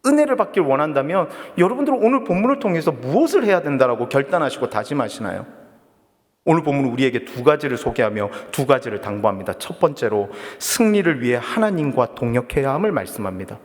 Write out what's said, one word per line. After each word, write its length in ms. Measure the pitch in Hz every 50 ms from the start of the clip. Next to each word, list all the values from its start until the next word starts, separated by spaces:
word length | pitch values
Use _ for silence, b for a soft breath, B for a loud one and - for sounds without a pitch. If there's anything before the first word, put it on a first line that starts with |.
| -
은혜를 300 | 262 294 294 302 285 254
받길 260 | 247 208 - - 202
원한다면 640 | 165 139 135 139 151 156 147 139 135 147 175 196 160 B B B B B B -
여러분들은 440 | 175 190 247 269 285 294 269 233
오늘 220 | 208 226 269 269 -
본문을 340 | - 175 185 208 247 277 -
통해서 320 | - 208 175 165 156 170
무엇을 540 | 147 117 123 127 151 233 330 311 359 381 247
해야 160 | 208 190 175
된다라고 480 | - 147 143 131 131 123 120 113 123 120
결단하시고 640 | - 139 139 143 180 175 151 131 - - 127 -
다짐하시나요? 760 | - 107 107 - 147 143 120 104 - - 110 92 92 95 - - - - - - - _ _ _ _ _ _ _ _ _ _ _ _ _ _
오늘 160 | 165 165 165
본문은 280 | 156 151 143 143 135 127
우리에게 360 | 117 127 135 127 123 117 -
두 180 | - - 127 123
가지를 320 | 151 147 147 151 135 123
소개하며 540 | 113 - 120 117 - 117 107 104 107 101 101 B B B B
두 140 | - - 135
가지를 360 | 131 139 127 - 120 104 98
당부합니다. 520 | - 104 101 104 101 107 98 95 95 101 92
첫 240 | - - - 170 -
번째로 520 | 180 156 143 - 123 110 107 104 101 101 B B B B B B
승리를 600 | - - - - 233 214 208 208 180 165 151 123
위해 180 | 120 120 123 120
하나님과 760 | 117 - - 220 220 214 190 165 151 139 123 127 120 - -
동역해야 580 | - 127 117 117 123 123 - - 151 135 139
함을 200 | 151 151 202 214
말씀합니다. 680 | 185 120 95 - - - 104 95 92 92 95 - 107 -